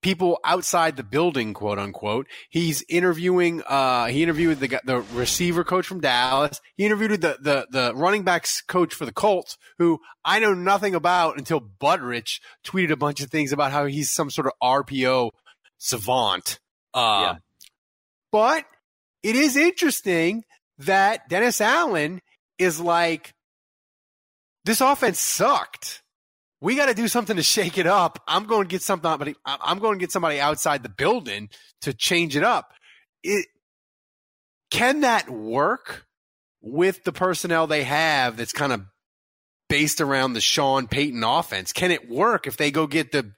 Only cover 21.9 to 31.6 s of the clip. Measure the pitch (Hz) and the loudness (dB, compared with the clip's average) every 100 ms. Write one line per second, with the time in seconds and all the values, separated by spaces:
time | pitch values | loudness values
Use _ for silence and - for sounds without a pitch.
21.9 | 180 151 180 _ _ _ _ 180 156 170 | 0 -2 -6 _ _ _ _ 0 0 0
22.9 | 170 170 160 - _ _ _ _ _ _ | 2 2 -2 -8 _ _ _ _ _ _
23.9 | _ _ _ _ _ _ _ 185 226 262 | _ _ _ _ _ _ _ -2 2 2
24.9 | 285 240 170 - - 220 277 - - - | 4 0 0 -4 0 2 2 -2 -12 -16
25.9 | - _ _ _ _ _ _ 151 262 277 | -16 _ _ _ _ _ _ -2 2 2
26.9 | 214 233 240 214 196 147 - 208 190 170 | 2 0 0 0 0 2 2 0 0 4
27.9 | 202 170 - - 170 214 226 190 180 - | 4 2 -2 -2 -2 0 0 0 -4 -4
28.9 | 190 160 151 143 139 - 139 - 190 220 | -2 -2 -2 -6 -8 -8 -6 -2 0 0
29.9 | 196 180 175 170 143 143 151 165 143 120 | -2 -4 -2 0 2 0 0 -2 -2 -6
30.9 | 98 147 240 131 101 107 - | -2 0 0 -4 -10 -10 -18